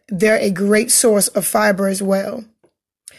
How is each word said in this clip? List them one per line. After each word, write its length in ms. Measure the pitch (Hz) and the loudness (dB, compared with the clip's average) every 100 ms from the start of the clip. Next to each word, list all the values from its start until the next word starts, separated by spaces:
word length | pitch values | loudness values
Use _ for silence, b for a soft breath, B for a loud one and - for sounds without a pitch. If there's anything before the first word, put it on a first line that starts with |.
| _ | _
they're 320 | 185 214 220 | -2 2 2
a 120 | 208 | 0
great 420 | 175 202 214 233 | -2 2 2 2
source 340 | - 247 208 190 | 2 2 2 0
of 180 | - | -2
fiber 440 | 180 220 214 190 196 | -2 0 0 0 -2
as 120 | 190 | -2
well. 440 | 196 196 202 - 220 _ _ _ _ _ - | -2 -2 -4 -10 -14 _ _ _ _ _ -20